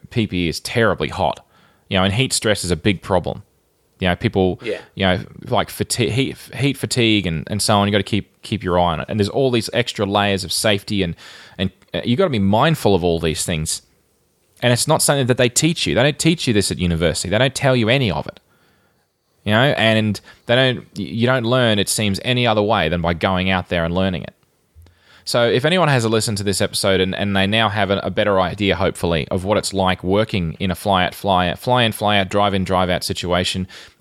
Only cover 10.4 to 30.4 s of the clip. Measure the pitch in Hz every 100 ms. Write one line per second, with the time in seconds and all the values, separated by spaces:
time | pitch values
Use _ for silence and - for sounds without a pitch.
10.4 | 87 - 110 101 - 101 87 82 - -
11.4 | - - 95 _ - - - 120 185 117
12.4 | 98 104 160 160 113 92 87 82 82 76
13.4 | - 80 80 - _ _ _ _ _ _
14.4 | _ - 123 123 - 156 - 139 123 123
15.4 | 123 - 160 165 - 82 143 143 160 160
16.4 | - 104 95 85 87 82 85 73 87 104
17.4 | 135 - 139 127 107 139 113 78 - -
18.4 | _ _ _ _ _ _ _ _ _ _
19.4 | 101 107 139 - 110 110 107 98 - -
20.4 | - 120 131 117 - - 71 110 120 131
21.4 | 113 131 117 104 92 - 104 95 123 123
22.4 | 117 107 104 104 80 87 85 85 98 92
23.4 | 92 92 90 87 82 87 95 85 - _
24.4 | _ _ _ - - _ _ - - -
25.4 | 117 98 151 185 156 131 113 113 117 101
26.4 | 101 92 101 - 101 95 92 - 101 98
27.4 | 98 113 110 104 95 98 - 92 104 95
28.4 | 90 101 98 87 90 - 87 82 67 92
29.4 | 95 101 - 98 92 92 90 101 110 104